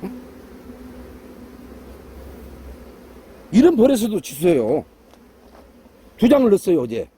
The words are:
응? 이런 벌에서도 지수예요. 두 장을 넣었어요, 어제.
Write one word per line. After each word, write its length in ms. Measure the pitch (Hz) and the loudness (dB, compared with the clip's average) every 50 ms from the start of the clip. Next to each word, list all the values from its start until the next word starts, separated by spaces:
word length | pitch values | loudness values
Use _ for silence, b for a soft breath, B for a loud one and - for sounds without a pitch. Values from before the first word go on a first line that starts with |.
| - | -14
응? 80 | 190 - - - - - - - - - - - - - - - - - - - - - - - - - - - - - - - - - - - - - - - - - - - - - 240 - - - - - - - - - - - - - - - - - - - - - - | -14 -14 -16 -20 -20 -20 -20 -20 -20 -20 -20 -20 -20 -20 -20 -20 -20 -20 -20 -20 -20 -20 -20 -20 -20 -20 -20 -20 -20 -20 -20 -20 -20 -20 -20 -20 -20 -20 -20 -20 -20 -20 -20 -20 -20 -20 -20 -20 -20 -20 -20 -20 -20 -20 -20 -20 -20 -20 -20 -20 -20 -20 -20 -20 -20 -20 -20 -18 -2
이런 240 | - 208 277 349 339 | 2 4 4 4 4
벌에서도 440 | 247 220 262 277 233 214 233 208 190 | 4 4 4 2 2 -2 -4 -4 -6
지수예요. 640 | - - 143 135 156 180 170 135 113 107 131 151 98 - _ _ _ _ - _ _ _ _ _ _ - - - - - _ - _ - _ _ _ - _ - | -8 -10 -12 -2 0 0 0 0 0 -2 -2 -4 -4 -8 _ _ _ _ -20 _ _ _ _ _ _ -20 -20 -20 -20 -20 _ -20 _ -20 _ _ _ -20 _ 0
두 100 | - 240 | 2 4
장을 220 | 294 285 262 233 | 4 4 4 4
넣었어요, 320 | 196 185 - - 175 156 | 2 2 2 0 0 0
어제. 260 | 123 120 113 113 87 - _ | 0 -2 -6 -8 -8 -10 _